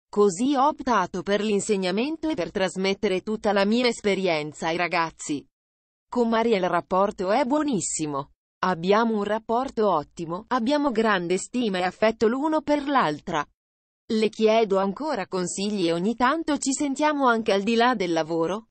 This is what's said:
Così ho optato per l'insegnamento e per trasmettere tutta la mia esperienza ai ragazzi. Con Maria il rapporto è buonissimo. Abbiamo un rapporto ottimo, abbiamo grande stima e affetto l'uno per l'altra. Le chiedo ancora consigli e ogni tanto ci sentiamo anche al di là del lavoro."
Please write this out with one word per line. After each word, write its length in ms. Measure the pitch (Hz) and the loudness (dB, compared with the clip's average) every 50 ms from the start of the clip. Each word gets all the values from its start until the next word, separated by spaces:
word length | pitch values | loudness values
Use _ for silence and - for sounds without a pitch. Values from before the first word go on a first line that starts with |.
| _ _ | _ _
Così 440 | - 208 208 202 165 196 247 277 294 254 | 2 2 4 4 2 2 0 0 2 4
ho 100 | 262 302 | 2 2
optato 560 | 302 - 269 254 233 202 180 - - 185 165 | 0 0 -2 0 2 2 0 0 -4 -8 -2
per 180 | 190 202 208 | -2 -2 0
l'insegnamento 840 | 202 220 202 196 - - 208 190 185 180 180 208 254 302 320 - - 311 | 0 0 0 0 0 0 -2 0 0 0 0 0 -2 -2 -4 -4 -4 -4
e 80 | 311 | -2
per 160 | 190 165 165 | -2 -4 -4
trasmettere 680 | - 202 190 175 - 185 190 190 196 - - 202 190 185 | -2 -2 -2 -2 -2 -2 -2 -2 -2 0 0 -2 -2 -2
tutta 320 | - 214 220 220 - 208 196 | -2 -4 -6 -2 0 0 2
la 100 | 202 196 | 2 2
mia 240 | 202 226 240 247 233 | 4 2 2 2 2
esperienza 800 | 233 - - 208 196 196 185 180 165 151 151 151 143 - 185 160 | 0 0 0 -2 0 0 0 0 0 -2 -2 -6 -8 -6 -6 -4
ai 80 | 165 | -2
ragazzi. 680 | 175 175 165 180 170 165 160 - - - - 147 135 - _ _ _ _ _ _ _ _ _ _ _ _ _ | -2 -2 -2 -2 -2 -2 -2 -6 -10 -8 -8 -6 -8 -8 _ _ _ _ _ _ _ _ _ _ _ _ _
Con 180 | - 240 240 226 | -2 0 0 2
Maria 300 | 226 226 226 240 220 190 | 2 2 2 2 2 2
il 100 | 180 175 | 2 2
rapporto 640 | 170 180 - _ 190 185 196 208 - - 185 185 | 0 -2 -2 _ 0 2 2 0 0 -4 -2 0
è 140 | 208 262 294 | 0 0 2
buonissimo. 840 | 240 285 302 302 294 254 175 - - - - 156 151 143 135 143 - _ _ _ _ _ _ - | 0 0 0 0 0 -2 -2 -2 -4 -4 -4 -4 -4 -4 -6 -8 -8 _ _ _ _ _ _ -2
Abbiamo 500 | 185 180 165 165 185 202 220 233 226 220 | -2 -2 -2 2 2 4 4 4 2 0
un 80 | 208 202 | -2 -2
rapporto 680 | 208 208 220 220 - 226 240 262 269 - 226 214 202 | -2 -4 -4 -2 -2 -2 -2 -2 -2 -2 0 2 2
ottimo, 540 | 175 151 147 - _ - 170 156 170 185 - - | 2 0 -2 -4 _ -10 -8 -8 -8 -8 -4 -2
abbiamo 420 | 240 254 220 247 294 294 285 285 | -2 0 2 2 0 2 0 0
grande 460 | 220 220 220 220 202 180 175 170 185 185 | 0 2 2 2 2 0 0 0 -2 -2
stima 400 | - - - 247 247 208 190 180 | -2 -4 -4 -2 -2 0 0 0
e 60 | 180 | -2
affetto 440 | 180 - - 220 220 220 - 233 214 | -2 0 0 0 0 2 2 0 0
l'uno 320 | 240 269 294 320 311 311 | 2 0 0 0 0 0
per 240 | 302 294 294 294 269 | 0 0 0 0 0
l'altra. 600 | 294 277 254 202 151 151 139 - - 170 151 143 - _ _ _ _ _ _ _ _ _ _ _ - | 0 0 2 2 0 -2 -4 -6 -4 -4 -4 -4 -6 _ _ _ _ _ _ _ _ _ _ _ -2
Le 160 | 226 220 220 214 | 0 0 0 0
chiedo 520 | - - 220 214 220 226 226 190 196 190 | 0 2 2 4 4 4 2 2 2 0
ancora 480 | 190 196 185 - 285 311 269 208 180 - | 0 0 -4 -4 -6 -4 -4 -4 -6 -6
consigli 600 | 185 185 180 175 - 196 196 208 214 202 170 165 | -4 -4 -4 -4 -4 -4 -4 -4 -2 -2 0 0
e 60 | 165 | 0
ogni 240 | 170 180 220 233 - | 0 0 -2 0 0
tanto 400 | 247 254 302 330 320 - 285 - | 0 0 0 0 -2 -4 -4 -2
ci 160 | - 269 262 | -2 -4 -2
sentiamo 560 | - 302 285 262 - 302 302 302 285 269 247 | -2 -2 -4 -2 0 0 0 2 2 2 2
anche 240 | 226 220 220 226 190 | 2 2 2 0 0
al 80 | 202 | 0
di 140 | 196 226 233 | 2 0 2
là 200 | 226 233 254 254 | 2 2 2 2
del 160 | 220 185 175 | 0 -2 0
lavoro." 560 | 165 160 156 156 165 165 165 165 185 220 220 _ | 0 -2 -2 -2 -2 -2 0 -2 -2 -6 -8 _